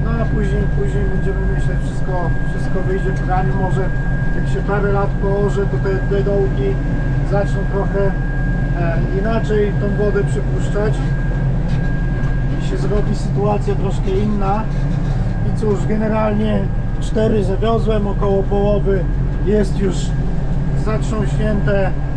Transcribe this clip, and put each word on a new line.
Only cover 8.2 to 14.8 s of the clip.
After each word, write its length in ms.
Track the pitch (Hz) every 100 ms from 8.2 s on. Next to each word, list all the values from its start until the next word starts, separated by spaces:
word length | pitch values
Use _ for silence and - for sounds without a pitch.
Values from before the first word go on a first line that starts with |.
| - - - - - -
e, 180 | 135 135 - 196
inaczej 520 | 214 226 214 214 208 -
tą 240 | 202 196
wodę 200 | 214 202
przypuszczać 680 | 196 - - - - 208 214 - - - - - - - - - - - - - - - - -
i 100 | -
się 80 | 170
zrobi 400 | - 208 - -
sytuacja 580 | - 160 208 202 202
troszkę 360 | 196 - - -
inna. 540 | 196 208 202 196 208 - -